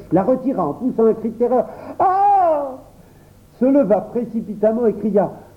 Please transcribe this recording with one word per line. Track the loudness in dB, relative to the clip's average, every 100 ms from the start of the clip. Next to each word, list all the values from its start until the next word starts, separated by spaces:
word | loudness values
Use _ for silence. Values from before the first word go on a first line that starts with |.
| -2
la | 0
retira | 2 0 -2 -2 -4
en |
poussant | -4 -4 2 2
un |
cri | 2 -4
de | -2
terreur. | 0 0 -2 -8 -16 -2
Ah! | 0 2 2 4 2 0 -4 -10 -18 -20 -20 -20 -20 -20 -20 -2
Se |
leva | 2 4 4 2
précipitamment | 0 -6 -6 -6 -8 -2 0 2 0
et |
cria | 0 0 0 0 -4 -20